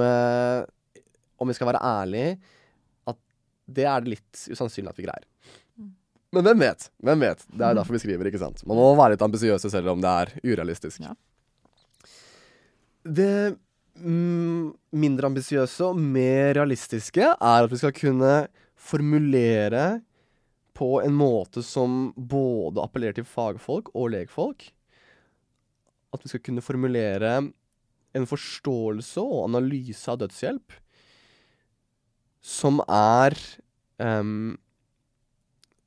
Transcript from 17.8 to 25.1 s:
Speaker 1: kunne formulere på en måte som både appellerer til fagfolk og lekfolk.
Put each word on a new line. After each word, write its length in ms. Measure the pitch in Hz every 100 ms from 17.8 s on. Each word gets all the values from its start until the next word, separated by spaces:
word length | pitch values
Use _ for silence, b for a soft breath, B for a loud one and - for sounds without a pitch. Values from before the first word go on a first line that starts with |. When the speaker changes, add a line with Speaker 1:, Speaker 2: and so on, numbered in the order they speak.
| 147
Speaker 1:
kunne 560 | 139 147 127 131 147 143 b b _
formulere 1200 | - 151 147 151 151 135 117 110 104 117 165 233 - _ _ _ _ _ _ -
på 280 | 127 131
en 100 | 131
måte 480 | 143 143 113 90 117
som 500 | 120 - 123 127 131 -
både 640 | 123 139 131 117 80 98
appellerer 320 | - 131 113 101
til 100 | 117
fagfolk 680 | - 113 92 - 160 226
og 180 | - 120
lekfolk. 600 | 104 87 - 220 - - _ b b b